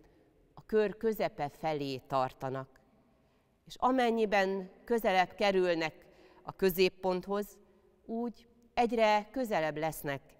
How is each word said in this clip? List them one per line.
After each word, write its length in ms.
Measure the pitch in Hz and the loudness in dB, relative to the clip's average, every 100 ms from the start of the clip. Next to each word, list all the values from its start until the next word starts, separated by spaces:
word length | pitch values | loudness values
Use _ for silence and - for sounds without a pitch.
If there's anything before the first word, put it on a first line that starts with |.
| - _ _ _ _ | -20 _ _ _ _
a 120 | - - | -20 -2
kör 300 | 214 208 190 | 0 0 -2
közepe 540 | 226 208 165 - 143 - | -4 -2 -4 -4 -8 -6
felé 380 | 160 151 139 131 | -4 -4 -4 -8
tartanak. 840 | - 135 131 - 135 135 131 _ _ _ _ _ _ _ _ _ - | -4 -2 -2 -4 -8 -8 -10 _ _ _ _ _ _ _ _ _ -20
És 80 | - | -2
amennyiben 920 | 247 262 240 226 214 208 190 196 185 - | 2 2 2 2 2 2 2 -2 -6 -14
közelebb 500 | - 233 214 185 180 | -4 0 2 2 2
kerülnek 720 | - 202 190 180 165 160 - - - - - | 0 0 2 2 2 -2 -6 -20 -20 -20 -18
a 100 | - | -18
középponthoz, 1040 | - 190 175 185 - 190 185 190 202 208 - _ _ _ _ - | -2 0 2 0 2 -2 -2 -4 -6 -6 -14 _ _ _ _ -10
úgy 420 | 226 240 - _ _ _ | -8 -8 -10 _ _ _
egyre 540 | - 240 233 214 208 208 | 0 0 2 4 2 0
közelebb 460 | 269 240 185 156 147 | -6 -2 -2 -2 -2
lesznek 440 | 156 151 151 139 - | -4 -4 -6 -8 -10